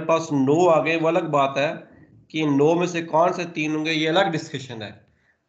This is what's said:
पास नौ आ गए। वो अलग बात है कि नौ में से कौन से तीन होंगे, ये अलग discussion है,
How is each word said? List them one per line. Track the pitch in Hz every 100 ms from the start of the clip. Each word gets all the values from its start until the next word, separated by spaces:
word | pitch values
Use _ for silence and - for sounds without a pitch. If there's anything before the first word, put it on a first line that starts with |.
| 160
पास | 165 160
नौ | 143 131 151 180
आ | 156
गए। | 143 165
वो | 160
अलग | 175 165
बात | 147 139 135
है | 147 180 - - - - _
कि | 156 156
नौ | 139 147 170
में | 175
से | 165
कौन | 165 156 180
से | 180 170
तीन | 165 151 156
होंगे, | 156
ये | 156 160
अलग | 170 196
discussion | 156 - 135 - 117
है, | 101 - _ _ _ _